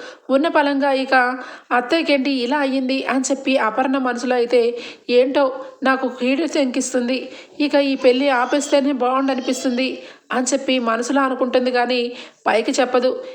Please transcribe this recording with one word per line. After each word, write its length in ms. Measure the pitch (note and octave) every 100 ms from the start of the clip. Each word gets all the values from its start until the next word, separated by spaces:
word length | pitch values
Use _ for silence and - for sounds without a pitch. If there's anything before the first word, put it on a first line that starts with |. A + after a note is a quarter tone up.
| - - -
ఉన్న 180 | C4 D#4+
పలంగా 440 | E4 C#4+ C#4 C#4+
ఇక 460 | C4+ C4 C4 B3 B3+ - - -
"అత్తయ్యకేంటి 600 | B3 B3 E4 D4+ C#4+ C4+
ఇలా 260 | C4+ A#3+ D4
అయ్యింది?" 480 | C#4 C4 B3+ C4+ -
అని 180 | B3+ C4
చెప్పి 260 | C4+ C4 C4
అపర్ణ 400 | A3 G#3+ C4+ C4+
మనసులో 380 | B3+ A#3+ B3 B3
అయితే, 420 | A#3+ B3 A#3 A#3+ - - -
"ఏంటో 560 | A#3+ C4 C#4 C4+ C4 - -
నాకు 240 | C4 C4 B3+
కీడు 400 | A#3+ B3 C4+ D#4
శంకిస్తుంది, 840 | E4 C4+ B3+ B3+ B3+ A#3+ B3+ - - - -
ఇక 160 | C#4+ C#4+
ఈ 200 | C#4+ C4+
పెళ్ళి 340 | C4 B3 C#4+
ఆపేస్తేనే 640 | B3+ B3 D4 C#4 C#4+ C#4
బాగుండనిపిస్తుంది" 1120 | C#4 A#3+ C4 C4+ B3+ B3 B3+ C4+ A#3+ C4 - - - -
అని 140 | A3+ B3+
చెప్పి 260 | C#4 C#4 C4
మనసులో 420 | A#3 A3+ A#3+ C#4
అనుకుంటుంది. 500 | C4+ B3+ B3+ B3 B3
కానీ 400 | B3 A#3+ B3 A#3+ B3 - - -
పైకి 240 | G#3+ D#4
చెప్పదు. 520 | C#4+ B3+ B3+ B3 B3+ -